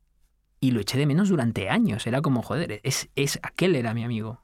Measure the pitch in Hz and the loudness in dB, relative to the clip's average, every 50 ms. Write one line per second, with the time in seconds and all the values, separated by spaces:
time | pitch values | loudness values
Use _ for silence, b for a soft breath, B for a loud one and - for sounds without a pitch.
0 | _ _ _ _ _ _ _ _ _ _ _ _ 135 131 123 110 98 - - 131 | _ _ _ _ _ _ _ _ _ _ _ _ 0 2 2 2 0 0 0 0
1 | 143 143 135 175 208 190 185 151 117 117 104 - 95 98 143 220 233 185 104 107 | 2 2 4 4 4 4 4 4 2 0 0 0 -2 0 2 2 2 2 0 -2
2 | - 117 120 139 160 147 131 117 - - 107 147 175 - 107 - - 131 - - | -2 -2 -2 0 2 2 0 0 0 -2 -4 -4 -2 -4 -8 -6 -4 -4 -4 -4
3 | - - _ 139 143 147 - - - - - - 165 190 170 131 117 113 113 120 | -6 -6 _ -2 -2 -2 -2 -6 -8 -10 -2 0 2 2 2 2 0 -2 -2 -4
4 | 113 120 120 107 107 113 120 - | -4 -4 -4 -4 -6 -8 -10 -14